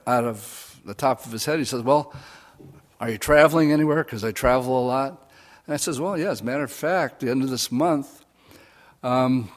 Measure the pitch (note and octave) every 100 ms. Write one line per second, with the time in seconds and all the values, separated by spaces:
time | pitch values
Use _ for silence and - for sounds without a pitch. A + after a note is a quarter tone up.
0 | - B2 A#2+ G#2+ G#2+ - - - - G2+
1 | C#3 - A#2+ A2+ D3 D#3 B2+ B2+ A#2 D3
2 | C#3+ - - - - - - - _ _
3 | A#2 G#2+ - D3 D3+ D#3+ D#3 D3+ D3+ D3+
4 | D3+ G#2+ A2 G2+ B2+ B2+ B2+ B2+ B2 C3
5 | C3+ - - - - - - D3 - C3
6 | F3 F#3 F#3+ A#2 A2 C#3 C3+ - D3+ F#3
7 | C#3 - B2+ C3 C3+ B2 - A#2+ E3+ D3
8 | C#3 - _ _ _ - - _ - _
9 | B2+ B2+ B2+ B2+ G#2+